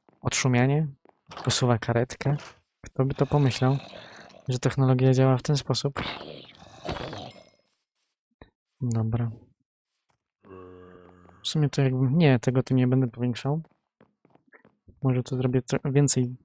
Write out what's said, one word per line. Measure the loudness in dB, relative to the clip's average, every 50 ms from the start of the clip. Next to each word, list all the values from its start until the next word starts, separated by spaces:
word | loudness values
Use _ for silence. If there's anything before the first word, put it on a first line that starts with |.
| _ _ _ _
odszumianie | -6 -4 -2 0 0 2 2 4 4 2 2 2 0 -2 -6 -14 _ _ _ _ _ _ -16 -4 0
usuwa | 0 2 2 4 2 0
karetkę. | 0 0 -2 0 0 -2 -2 -6 -4 -2 -2 -2 -2 -6 -14 -20 _ _ _ _ _
Kto | -20 -8 -4 -2 -2
by | -2 0
to | -2 -2
pomyślał, | 0 2 2 2 2 2 0 0 0 0 -2 -6 -12 -20 -20 -20 -20 -20 -20 -20 -20 -20 -12 -6
że | -6 -4 -2
technologia | -2 -2 0 2 2 2 4 4 4 4 4
działa | 4 4 2 2
w | 0
ten | 0 -2 -2
sposób? | -2 -2 -2 -4 -2 -2 -4 -6 -6 -8 -8 -10 -12 -14 -16 -16 -18 -20 -20 -20 -20 -20 -20 -20 -16 -12 -10 -10 -8 -10 -12 -12 -14 -14 -16 -18 -20 -20 _ _ _ _ _ _ _ _ _ _ _ _ _ _ _ _ _ _ _ -20 _ _ _ _ _ _ _
Dobra. | -6 -4 -2 -2 -2 -2 -2 -4 -4 -6 -8 -12 -20 _ _ _ _ _ _ _ _ _ _ _ _ _ _ _ _ _ _ _ _ -20 -20 -20 -20 -20 -20 -20 -20 -20 -20 -20 -20 -20 -20 -20 -20 -20 -20 -8 -4
W |
sumie | -2 2 2 2 2
to | 2 0
jakby... | 0 2 2 2 2 2
Nie, | 4 4 6 6 4 4
tego | 2 0 0 0 0
tu | 2 2
nie | 2 4
będę | 4 2 2 0
powiększał. | -2 -4 -4 -4 -4 -4 -4 -4 -4 -4 -4 -6 -10 _ _ _ _ _ _ -20 _ _ _ _ _ _ _ _ _ -20 -20 -20 _ _ _ _ -20 -14 _ -2
Może | -2 -2 -2 -4
tu | -4 -4
zrobię | -4 -2 0 -2 -2
tro-, | -2 -2 -4 -4 -4 0
więcej | 2 4 4 4 2 2 0 -4 -6 -12